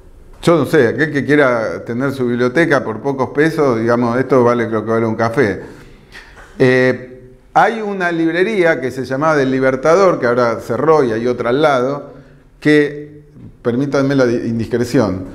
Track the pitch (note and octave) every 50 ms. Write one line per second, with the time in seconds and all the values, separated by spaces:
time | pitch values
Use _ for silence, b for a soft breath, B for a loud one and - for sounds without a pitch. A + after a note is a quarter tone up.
0 | - - - - - - - - - - E3+ D#3+ C3 B2 - D#3 B2+ A2 G#2 A2+
1 | D3+ D#3 C#3+ C#3+ A#2+ A#2 D3 D3 C#3+ B2+ B2 A#2 A2 F#2+ E2 F#2+ G2 A2 A#2 A#2+
2 | C3+ C#3 B2+ - B2 A#2+ A#2+ A#2+ B2 B2 B2 E3 E3+ D#3+ C#3+ C3 - A2 G#2+ G#2+
3 | A2 C#3 C#3 C3 B2+ - - C#3 D3+ E3 D#3+ D#3+ D3 C3+ A#2+ A2+ A2+ A2+ A#2+ A#2+
4 | B2 A#2 A#2 B2+ C3+ C3+ C#3+ C3 A#2+ A#2+ A#2+ A#2+ A2+ G#2+ A2+ G#2+ G#2 A2 A2+ A2+
5 | A2+ A2+ A2 G#2+ A2+ A2+ A2+ C#3+ B2+ G2+ F#2 D#2+ B B B B B B B B
6 | B B B B B B B B - - - - C3 B2+ B2+ B2+ B2+ B2+ B2 B2
7 | - - - - - - - _ _ _ _ D3+ F3 G#3 A3+ A3+ G#3+ G3+ G3+ F#3+
8 | F3+ F3 E3+ E3 E3 E3 D#3+ E3+ F#3 G#3+ A3+ G3 E3+ E3 D#3+ C3 B2+ B2+ A#2+ C3+
9 | B2+ - C3+ C3+ D3+ D#3+ D#3 D3 C#3 C3 C3 C3 C3 C3 C3 C3 C3+ D#3 E3 F#3
10 | G3+ F#3 D#3+ C3+ B2+ A#2+ A#2+ B2 B2 A#2 A2+ G2+ F#2+ - A#2+ A2+ C3+ D#3 D#3+ D3+
11 | C#3 A#2+ A2 A#2 A#2 B2 A#2+ A2 A2+ A#2 B2 C#3 D#3 D3+ C#3 B2+ B2 C3 C#3+ D3
12 | - B B B B B B B B B _ _ - D3+ D3+ D3+ D3 C#3+ D3 D3
13 | - - - - - - - - A#2+ A2 - - - B2 A#2 B2 C#3 D3 C#3 C#3+
14 | C3+ C#3 C#3+ C3+ B2+ A#2+ A#2 A#2+ - A#2 A2+ A2+ A2 G#2+ - A#2 A#2+ A#2+ - C#3
15 | A#2 G2 F#2 F#2 F#2 B B